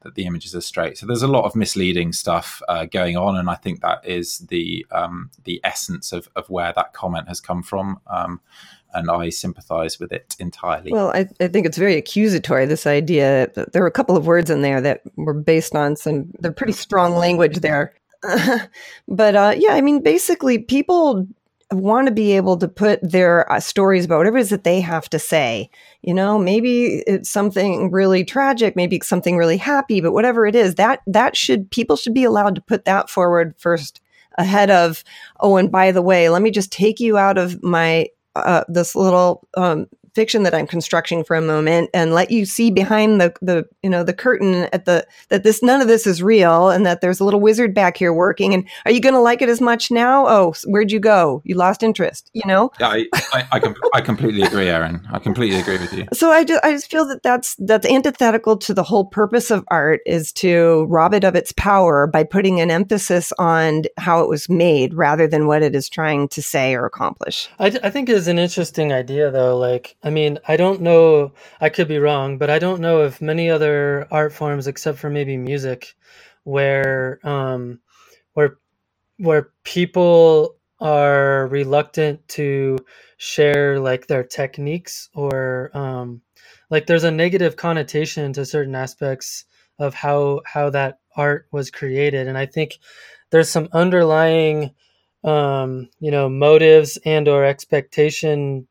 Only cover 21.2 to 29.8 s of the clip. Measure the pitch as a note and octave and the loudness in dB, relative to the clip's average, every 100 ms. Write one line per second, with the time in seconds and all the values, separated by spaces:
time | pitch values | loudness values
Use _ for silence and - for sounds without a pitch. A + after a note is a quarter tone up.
21.2 | F#3+ - _ _ - F#3+ F#3+ A#3 C4+ G#3+ | -4 -10 _ _ -8 -4 0 2 2 0
22.2 | G#3 G3 F#3+ F3+ F3 - G#3 G#3 F3+ F#3 | 2 2 2 0 -2 -2 0 0 0 2
23.2 | F3+ E3+ - - - - G3 F#3 F3 D#3+ | 4 4 2 -2 -2 0 2 2 2 2
24.2 | F#3 B3 G3+ G3+ F3 F#3 E3+ E3 - D#3 | 2 2 0 -2 0 0 -2 -6 -6 -6
25.2 | - D#3+ C3 A2+ G#2+ _ _ _ - F3+ | -2 0 0 -4 -8 _ _ _ -4 -2
26.2 | G3 G#3+ F3+ G#3+ B3 A#3+ A3+ F3+ - G3 | 0 0 0 0 0 0 0 -2 -2 -4
27.2 | - G#3 G3+ F#3+ G3 F3+ F#3 F#3 F#3+ F#3 | -2 -2 -2 0 -2 -2 -2 0 2 2
28.2 | F3+ C4 C4+ B3 G#3+ F#3 F3 E3+ - F#3 | 0 -2 0 0 0 0 -2 -2 -2 -2
29.2 | F3 F3 E3+ F3+ B3 C#4+ | 0 2 2 0 0 -2